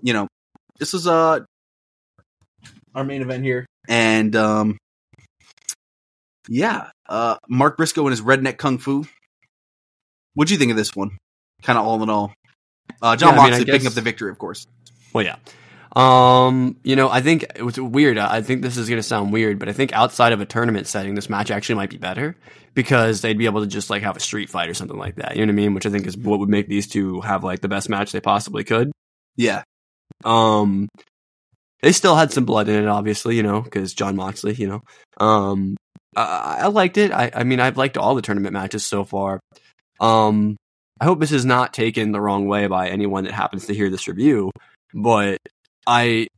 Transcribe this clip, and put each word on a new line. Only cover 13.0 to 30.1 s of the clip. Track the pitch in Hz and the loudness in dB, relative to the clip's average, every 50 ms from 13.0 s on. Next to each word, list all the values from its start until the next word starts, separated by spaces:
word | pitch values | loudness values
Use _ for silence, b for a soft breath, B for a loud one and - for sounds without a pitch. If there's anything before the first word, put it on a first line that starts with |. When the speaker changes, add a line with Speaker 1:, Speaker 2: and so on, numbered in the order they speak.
Speaker 1:
Uh, | 117 117 117 | 0 0 2
Jon | 117 165 165 143 | 4 4 6 8
Speaker 2:
Yeah, | 131 | 8
I | 139 | 6
mean, | |
I | 131 | 6
Speaker 1:
Moxley | 120 120 120 | 6 2 2
picking | 117 139 135 | 2 2 2
Speaker 2:
guess | 127 127 | 0 0
Speaker 1:
up | 110 | -4
the | 120 | -2
victory, | 110 117 110 - 113 98 | -4 -4 -6 -4 -8 -10
of | 87 - | -10 -10
course. | - 85 - - - _ _ _ _ - _ _ _ _ | -12 -12 -12 -14 -18 _ _ _ _ -20 _ _ _ _
Speaker 2:
Well, | _ 113 101 | _ -2 -2
yeah. | 85 - - B B B B B B B B B B - | -2 -6 -10 B B B B B B B B B B 4
Um, | 123 131 131 127 127 127 127 127 127 127 127 131 131 127 127 120 - _ | 6 8 8 10 10 10 10 8 8 6 4 4 2 0 -2 -4 -6 _
you | 131 135 | 0 2
know, | 131 135 131 | 2 2 2
I | 110 131 | 2 0
think | 127 151 165 156 - - - | 2 2 2 2 0 -6 -10
it | - | -8
was | 113 123 117 131 | -8 -6 -6 -6
weird. | 131 120 113 139 151 139 117 | -8 -2 2 4 4 4 4
I, | 107 101 - 107 | 2 0 -2 -2
I | 113 | -2
think | 107 107 131 127 | -2 -2 -4 -4
this | - 127 123 | -4 -6 -6
is | 123 113 110 | -6 -4 -2
gonna | 120 113 | -4 -4
sound | 107 - - 107 101 101 | -2 -2 -2 -2 -2 0
weird, | 104 110 113 107 101 98 | 0 0 0 0 -2 -2
but | - 104 | -6 -8
I | |
think | 104 123 139 127 | -2 -2 -2 -2
outside | - 107 117 127 - - 120 120 | 2 2 2 2 4 2 2 2
of | 117 101 | 2 0
a | 101 | -4
tournament | - - 113 117 120 110 98 - | -6 -4 -2 -2 0 -2 -2 -4
setting, | - - 104 95 98 101 | -6 -6 -6 -6 -4 -6
this | 101 98 - | -6 -6 -6
match | 104 101 107 101 | -6 -4 -4 -4
actually | 104 101 - - 117 | -4 -6 -2 -2 -2
might | 104 98 95 | -2 -4 -6
be | - - | -8 -10
better | 101 92 92 110 139 156 180 b b b b b b b b | -10 -8 -6 -6 -6 -8 -8 b b b b b b b b
because | 135 123 - 143 120 113 113 110 98 | -4 0 2 2 4 4 2 0 0
they'd | - 110 110 107 | -2 -2 0 0
be | 117 | 0
able | 113 101 107 | 0 0 -2
to | 107 | -4
just, | 101 98 104 98 - | -4 -6 -8 -6 -4
like, | 101 101 | -6 -4
have | 107 101 90 | -4 -6 -6
a | - | -6
street | - - - 107 101 - | -8 -8 -6 -8 -8 -8
fight | - 90 85 85 | -6 -6 -6 -6
or | 85 | -6
something | - 95 - - | -10 -10 -10 -12
like | - 95 95 - | -12 -12 -12 -12
that. | - - - - | -10 -10 -8 -4
You | - 110 | -2 0
know | 107 | 0
what | 104 104 | 2 2
I | |
mean? | 104 104 98 | 2 0 0
Which | 95 - | -2 -2
I | 107 | -4
think | 101 101 95 | -4 -4 -4
is | 90 92 | -6 -10
what | 101 120 107 104 101 | -8 -2 -2 0 0
would | 101 98 | 2 0
make | 104 101 104 104 | 0 0 0 -2
these | 104 101 101 | -4 -4 -4
two | - - 104 98 95 90 92 | -4 -4 -4 -4 -4 -6 -8
have, | 92 101 101 92 | -6 -4 -4 -4
like, | 95 95 92 90 | -4 -6 -6 -6
the | - 98 | -6 -4
best | 98 98 98 - | -4 -4 -4 -4
match | 107 98 104 - | -4 -4 -4 -4
they | - 104 | -6 -4
possibly | - 101 101 104 104 - - 107 | -2 0 0 0 -2 -6 -8 -8
could. | 104 - 117 113 123 143 147 - _ _ _ _ _ _ _ | -4 -2 0 0 0 -2 -4 -12 _ _ _ _ _ _ _
Speaker 1:
Yeah. | - 117 113 95 90 - _ _ _ _ _ _ _ _ _ | -2 -2 -2 -2 -4 -8 _ _ _ _ _ _ _ _ _